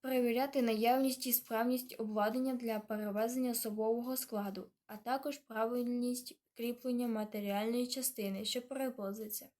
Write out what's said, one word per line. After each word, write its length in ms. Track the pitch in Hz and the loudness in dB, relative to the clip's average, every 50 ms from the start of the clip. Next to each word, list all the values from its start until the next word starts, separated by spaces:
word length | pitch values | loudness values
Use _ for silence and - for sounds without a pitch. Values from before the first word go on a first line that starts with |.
Перевіряти 600 | _ 262 262 254 247 240 226 240 269 277 277 285 247 | _ 2 2 4 4 4 4 2 2 2 2 2 4
наявність 640 | 226 220 214 220 233 247 262 269 269 254 - - | 4 4 4 6 6 6 6 4 2 2 0 -2
і 60 | 262 233 | 0 0
справність 600 | - - - 233 220 233 247 254 254 247 - - - | 0 0 0 0 2 2 2 2 0 -2 -6 -6 -6
обладнання 560 | 226 214 214 214 208 214 226 254 254 269 254 | -6 -2 0 2 2 2 2 0 0 0 -2
для 260 | 247 240 226 220 214 | -2 -2 -2 -2 -2
перевезення 720 | 208 - 220 208 214 208 196 208 220 226 247 262 254 247 | -2 -4 -4 -4 -2 -2 0 0 0 0 0 0 0 0
особового 680 | 233 233 - 226 208 214 220 220 226 240 240 247 262 | 0 -2 -2 -4 -2 0 2 2 2 0 0 -2 -4
складу, 540 | 254 - - - 208 202 202 190 190 185 - _ _ _ | -4 -4 -4 -4 -2 -2 -2 -4 -6 -10 -12 _ _ _
а 100 | _ 214 | _ -14
також 420 | 208 - 233 254 269 269 294 285 - | -10 -2 0 0 0 0 -2 -6 -6
правильність 1000 | _ _ 226 220 220 226 240 247 247 240 247 240 240 247 247 247 247 - - _ _ _ _ | _ _ -2 0 0 2 2 0 0 0 0 0 0 0 -2 -2 -6 -10 -16 _ _ _ _
кріплення 520 | - 226 240 240 240 - 254 247 240 247 233 | -4 -2 -2 -2 -2 -2 -2 0 0 2 0
матеріальної 800 | 226 214 214 214 220 214 208 202 196 202 214 226 233 247 247 | 0 0 -2 -2 -4 -4 -2 0 0 0 0 2 2 0 0
частини, 580 | 247 247 269 247 - - - 208 196 190 196 214 | 0 -2 -2 -2 -2 -2 0 -2 -2 -2 -2 -2
що 180 | 214 208 247 240 | -2 -2 -2 -4
перевозиться. 840 | - 269 262 269 262 240 - 202 196 202 220 220 214 208 - 262 - _ _ | -4 -4 -2 -2 -2 -2 -2 -4 -4 -4 -4 -6 -6 -8 -8 -10 -10 _ _